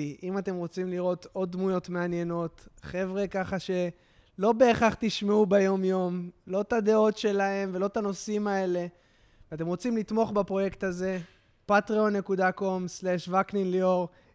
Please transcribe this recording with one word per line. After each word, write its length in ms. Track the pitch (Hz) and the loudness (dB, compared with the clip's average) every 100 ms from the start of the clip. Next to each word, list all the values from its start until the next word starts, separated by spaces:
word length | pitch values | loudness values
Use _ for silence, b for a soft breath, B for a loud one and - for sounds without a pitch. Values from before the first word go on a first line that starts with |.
| 147 - | -6 -6
אם 160 | 185 196 | -6 -4
אתם 160 | 190 | -4
רוצים 340 | 180 170 190 185 | -4 -6 -6 -4
לראות 380 | 180 180 180 - | -2 -2 -2 -6
עוד 200 | 190 185 | -6 -4
דמויות 360 | 180 190 180 180 | -2 0 0 -2
מעניינות, 800 | 175 175 170 170 170 165 - - - | -4 -2 -2 -2 -4 -6 -8 -20 -18
חבר'ה 440 | 147 175 190 190 190 | -8 -4 -4 -2 -2
ככה 300 | 196 175 185 | -4 -4 -4
שלא 920 | - 180 175 - _ _ _ - 202 | -2 -2 -2 -6 _ _ _ 0 2
בהכרח 420 | 226 247 220 226 - | 6 6 6 2 2
תשמעו 460 | 220 - 202 214 202 | -2 -2 2 4 6
ביום-יום, 840 | 202 190 190 185 185 180 180 175 - - | 4 4 2 2 0 0 -2 -6 -12 -6
לא 140 | 190 | -4
את 120 | 208 | 0
הדעות 460 | 233 208 214 214 208 | 0 4 6 4 2
שלהם 520 | 214 196 196 196 196 | 0 2 0 0 -2
ולא 140 | 185 202 | -2 -2
את 100 | 226 | -2
הנושאים 500 | 202 180 - 208 208 | -4 -4 -4 -2 0
האלה, 400 | 196 185 175 175 b b b b b - | 0 0 -2 -4 b b b b b -12
ואתם 140 | 156 165 | -6 -4
רוצים 300 | 180 247 226 | -2 -2 -2
לתמוך 360 | 202 220 208 | 0 0 2
בפרויקט 520 | 208 196 196 196 - | 0 0 0 -2 -2
הזה, 340 | 190 180 185 185 170 b b _ - | -6 -4 -4 -6 -8 b b _ 2
פטריון 500 | 208 208 214 214 202 | 2 2 2 2 2
נקודה 360 | 190 190 185 | 0 0 0
קום 360 | - 196 185 180 | 0 -2 -2 -4
סלש 400 | - 185 180 175 | -6 -4 -2 0
וקנין 420 | 190 196 202 185 | 0 0 -2 0
ליאור, 380 | 185 185 180 175 b b | 2 2 2 -2 b b